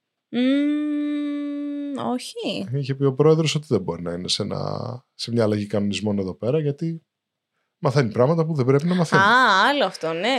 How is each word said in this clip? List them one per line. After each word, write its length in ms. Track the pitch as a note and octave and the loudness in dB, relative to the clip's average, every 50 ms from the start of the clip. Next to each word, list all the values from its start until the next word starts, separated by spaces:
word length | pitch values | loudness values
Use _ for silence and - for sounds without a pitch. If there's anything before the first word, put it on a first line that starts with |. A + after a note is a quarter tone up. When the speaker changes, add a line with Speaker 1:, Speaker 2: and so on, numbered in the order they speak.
| _ _ _ _ _ _ | _ _ _ _ _ _
Speaker 1:
Μμμ, 1800 | - A#3 B3 C4 C4+ C#4+ C#4+ D4 D4 D4 D4+ D4+ D4 D4 D4 D4 D4 D4 D4 D4 C#4+ C#4+ C#4+ C#4+ C#4+ C#4+ C#4+ D4 C#4+ C#4+ C#4+ C#4+ C#4 A#3+ - A#3 B3 | -4 0 0 2 2 2 2 0 0 -2 -2 -2 -2 -2 -2 -2 -4 -4 -4 -4 -6 -6 -6 -6 -8 -8 -8 -8 -8 -8 -8 -8 -6 -6 -4 -4 -4
όχι. 560 | B3 - - - A#4 A4 C#4+ F#3+ G3+ G3+ F#3+ B2 | -6 -6 -10 -10 -8 -6 -6 -6 -6 -6 -6 -4
Speaker 2:
Είχε 220 | C#3+ C#3 A#2+ C3+ | -4 -4 -4 -2
πει 100 | C3+ C#3 | 0 0
ο 100 | C#3 C3 | 0 2
πρόεδρος 400 | C3 C#3+ D#3 D#3+ D#3+ E3 D3 - | 4 6 6 6 4 4 0 -2
ότι 120 | D#3 D3 - | -2 -2 0
δεν 120 | B2+ G2 | 0 0
μπορεί 220 | F#2 F2+ E2+ E2+ F2 | 0 -2 -6 -6 -6
να 100 | E2+ F2 | -6 -6
είναι 160 | F2+ F2+ F2 | -6 -4 -4
σε 140 | - - G#2 | -4 -4 -4
ένα, 180 | G2 G2 G2 G2 G2 G2+ G2+ - - A#2 B2+ - _ _ | -4 -4 -4 -4 -4 -4 -6 -6 -8 -10 -12 -14 _ _
σε 180 | - - - A#2 | -12 -8 -2 0
μια 100 | A#2 A2+ | 2 2
αλλαγή 240 | G#2+ G#2+ G#2 G2+ | 2 2 0 -2
κανονισμών 520 | G2+ A2 G#2 G2+ G2+ G2 F#2+ G2 G#2+ G#2 G2+ | -2 -2 -2 0 -2 -2 -2 -2 -2 0 0
εδώ 160 | F#2+ F#2 F2 | -2 -4 -6
πέρα, 260 | - - A2+ C3+ D#3+ | -6 -2 0 0 0
γιατί 420 | D3+ C#3+ C#3 - E3+ E3 E3 E3 - _ _ _ _ _ _ _ _ _ _ _ _ _ _ _ | 0 -2 -4 -4 -4 -6 -6 -8 -12 _ _ _ _ _ _ _ _ _ _ _ _ _ _ _
μαθαίνει 340 | - C#3+ A2 D3 C3+ G#2+ A2 | -2 0 2 2 2 2 2
πράγματα 340 | A2 B2 C3+ E3+ E3 D#3+ | 2 4 4 4 2 0
που 80 | D#3 E3 | 0 0
δεν 100 | C#3+ B2 | 0 2
πρέπει 220 | B2 C3+ C#3+ D3+ | 2 2 2 2
να 80 | F3 F3+ | 2 0
μαθαίνει. 280 | F#3 F3+ - - F#3+ G3 | 0 0 2 4 4 6
Speaker 1:
Α, 460 | G3+ A#3 B3+ C4 A3+ G3 F#3+ G#3 B3 | 6 6 6 6 4 4 4 4 4
άλλο 160 | C#4+ C#4+ B3+ | 4 2 0
αυτό, 280 | F#3+ F3 - - D#3+ E3 | -2 -2 -4 -6 -4 -4
ναι, 240 | E3 F#3 A#3 C4+ | -2 0 0 0